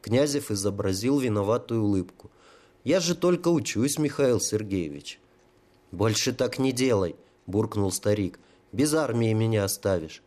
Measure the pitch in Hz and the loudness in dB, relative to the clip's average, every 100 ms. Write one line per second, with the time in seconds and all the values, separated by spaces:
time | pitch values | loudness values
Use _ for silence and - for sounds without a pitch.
0 | - 120 147 143 - 101 101 101 101 95 | 0 2 2 0 -2 -2 -2 -2 -2 0
1 | 120 143 127 104 101 117 - 117 104 98 | 0 0 2 0 2 0 0 -2 2 0
2 | 90 - - _ - - _ _ 117 180 | -2 -10 -20 _ -20 -20 _ _ -2 0
3 | 170 170 180 175 170 165 107 101 131 151 | 0 0 2 2 2 0 0 -2 -2 0
4 | 151 - 139 113 - 107 107 98 80 71 | -2 2 2 2 0 -2 -2 -4 -4 -8
5 | - - _ _ _ _ _ _ _ 87 | -14 -18 _ _ _ _ _ _ _ -2
6 | 107 107 - 117 127 - 135 123 131 107 | 0 2 -2 -2 -2 0 -2 2 2 2
7 | 90 - _ _ - 98 110 104 98 90 | 0 -6 _ _ -4 -2 0 0 -2 -2
8 | 104 104 92 - _ _ _ 101 151 156 | 0 0 -2 -6 _ _ _ -2 0 2
9 | 139 117 113 110 113 110 98 - 101 92 | 0 0 2 2 2 2 0 -2 0 0
10 | 80 - | -2 -14